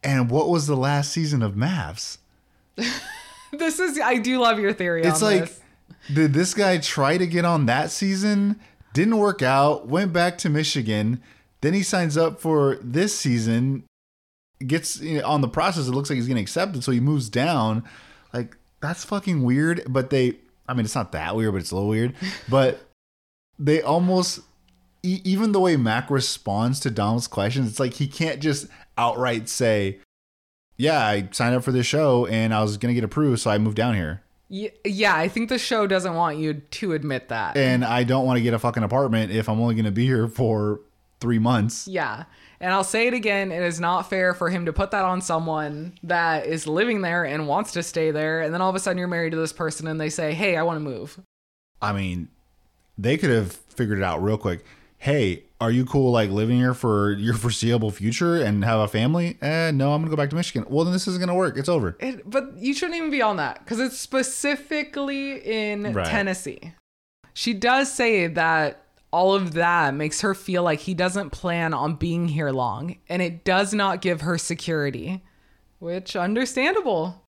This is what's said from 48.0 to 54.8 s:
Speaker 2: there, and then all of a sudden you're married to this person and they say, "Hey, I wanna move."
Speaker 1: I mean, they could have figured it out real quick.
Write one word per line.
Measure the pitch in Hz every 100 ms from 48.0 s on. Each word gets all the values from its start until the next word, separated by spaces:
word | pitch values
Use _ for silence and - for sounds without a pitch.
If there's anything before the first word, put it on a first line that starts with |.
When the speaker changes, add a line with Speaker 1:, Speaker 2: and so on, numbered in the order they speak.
| 160
Speaker 2:
there, | 151 156 160
and | 156
then | 170
all | 185
of | 190
a |
sudden | 190 180
you're | 180
married | 170 165
to | 160
this | 160
person | - 160 156 160
and | 156
they | 156
say, | 151 156
"Hey, | 160 202 170
I |
wanna | 165 160
move." | 151 117 131 - - _ _ _ _ _
Speaker 1:
I | 104
mean, | 101 95 90 82 _ _ _ _ _ _ -
they | 107 147
could | 156
have | 117 95
figured | - - - 117 101
it |
out | 95 80
real | 95 107
quick. | - 85 - -